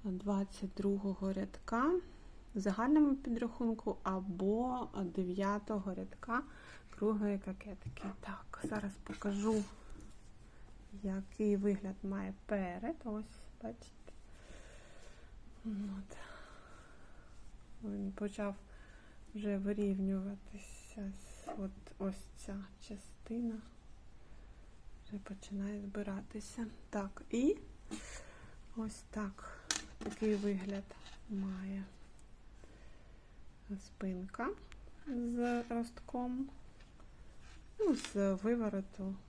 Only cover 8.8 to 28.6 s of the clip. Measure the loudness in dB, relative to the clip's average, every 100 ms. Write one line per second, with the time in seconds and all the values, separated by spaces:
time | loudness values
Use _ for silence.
8.8 | 0 -4 -8 0 2 4 6 6 4 -6
9.8 | -10 -10 -8 -12 -14 -14 -16 -14 -14 -14
10.8 | -12 -4 0 0 -2 4 6 8 6 4
11.8 | 2 -2 -2 0 -2 -6 0 2 2 0
12.8 | -2 -2 -2 -4 -4 -10 -12 -8 -8 -8
13.8 | -12 -14 -14 -12 -14 -14 -12 -12 -12 -14
14.8 | -14 -12 -12 -12 -14 -14 -14 -8 -2 -2
15.8 | -2 -4 -6 -8 -8 -10 -12 -12 -14 -14
16.8 | -14 -14 -12 -12 -12 -10 -10 -10 -12 -6
17.8 | -2 0 -2 0 -2 0 0 -2 -10 -14
18.8 | -14 -14 -14 -14 -8 -2 2 4 4 4
19.8 | 4 6 4 4 0 -4 -8 -10 -10 -12
20.8 | -10 -6 -6 -6 -10 -8 -6 -2 -2 -4
21.8 | -12 0 2 2 -6 -8 -6 -4 -6 -10
22.8 | -8 -8 -8 -12 -2 2 2 0 -6 -14
23.8 | -14 -12 -12 -12 -12 -12 -12 -12 -14 -12
24.8 | -10 -10 -6 -6 -4 -8 -4 0 0 0
25.8 | -2 -2 0 -2 -4 -6 -6 -4 -4 -4
26.8 | -2 0 0 -6 0 6 6 6 0 -12
27.8 | -8 -8 -6 -8 -10 -12 -12 -12